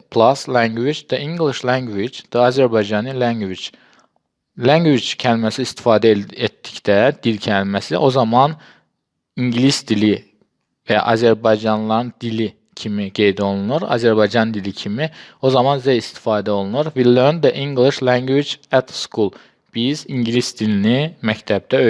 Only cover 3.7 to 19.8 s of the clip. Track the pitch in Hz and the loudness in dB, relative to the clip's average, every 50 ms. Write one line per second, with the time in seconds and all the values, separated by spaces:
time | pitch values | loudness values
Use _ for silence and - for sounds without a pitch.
3.7 | - _ _ _ _ _ _ _ _ _ _ _ _ _ _ _ _ - 123 127 | -16 _ _ _ _ _ _ _ _ _ _ _ _ _ _ _ _ 0 2 4
4.7 | 147 165 170 160 139 117 - - - - - 123 117 113 113 110 - - 127 - | 4 4 4 4 2 2 0 -4 -6 -2 0 0 0 0 0 -2 -2 -4 -6 -8
5.7 | - - - 120 110 104 110 113 107 101 101 - - - 120 104 - _ - - | -6 -2 2 2 4 6 6 4 4 4 0 -6 -6 -4 -4 -4 -4 _ -20 -18
6.7 | - - - - 101 101 113 135 143 - - 120 110 98 - 113 104 98 98 98 | -16 -6 0 2 2 4 4 2 0 0 -2 -2 -2 -2 -2 -2 0 0 0 0
7.7 | 98 98 - - 151 - 151 135 123 135 123 110 117 123 139 151 156 - - - | -2 -4 -4 -4 -2 2 2 2 2 2 2 2 4 4 4 2 0 -6 -16 -20
8.7 | - _ _ _ _ _ _ _ _ _ _ _ - - 123 127 113 120 127 139 | -20 _ _ _ _ _ _ _ _ _ _ _ -8 -4 -2 -2 0 2 2 2
9.7 | 139 - - - 113 101 107 107 98 - - _ _ _ _ _ _ _ _ _ | 2 0 -2 -2 0 2 2 2 0 0 -4 _ _ _ _ _ _ _ _ _
10.7 | _ _ _ - 113 104 - 117 117 113 120 113 110 107 113 113 110 107 110 110 | _ _ _ 0 0 2 2 2 2 2 4 2 2 2 2 2 2 2 0 -2
11.7 | 107 107 110 110 110 113 123 123 - - 117 117 113 110 113 101 - _ _ _ | -2 -2 -2 -2 -2 -2 -2 -4 -8 -10 -8 -6 -4 -4 -4 -4 -6 _ _ _
12.7 | - - - 110 104 104 101 95 95 - 104 101 95 101 101 98 98 98 98 107 | -16 -12 -8 -6 -6 -6 -6 -4 -2 2 2 2 2 0 -2 -2 -2 -2 -4 -2
13.7 | 135 165 185 - 139 117 113 117 110 110 107 104 110 120 113 113 110 104 95 98 | -4 -4 -2 -2 -2 0 2 2 2 2 2 2 2 0 0 0 -2 -6 -6 -8
14.7 | 95 - - 104 101 127 156 156 156 - - - - _ - 135 127 131 123 135 | -10 -10 -8 -8 -6 -6 -6 -6 -8 -12 -20 -20 -10 _ -2 0 2 2 2 2
15.7 | 143 135 123 139 127 113 - - - - - 117 107 104 98 107 104 101 98 98 | 0 0 0 0 0 0 -2 -6 -12 -8 -4 -2 -2 -2 -2 -2 -4 -4 -4 -4
16.7 | 110 135 156 156 - 131 123 120 123 127 127 143 160 170 147 135 - 139 139 143 | -4 -4 -4 -4 0 2 4 4 4 6 4 4 2 2 2 0 0 0 -4 -4
17.7 | 139 127 123 139 139 - 135 127 127 123 127 131 135 143 143 - - - _ - | 0 2 2 2 2 0 0 0 0 0 0 0 0 -2 -2 -4 -8 -14 _ -2
18.7 | - 131 - - - - - - - 113 107 95 - - - _ _ _ _ _ | -2 -2 -2 -2 -8 -12 -12 -8 -4 -2 -2 -2 -4 -8 -20 _ _ _ _ _
19.7 | - 117 | -6 -4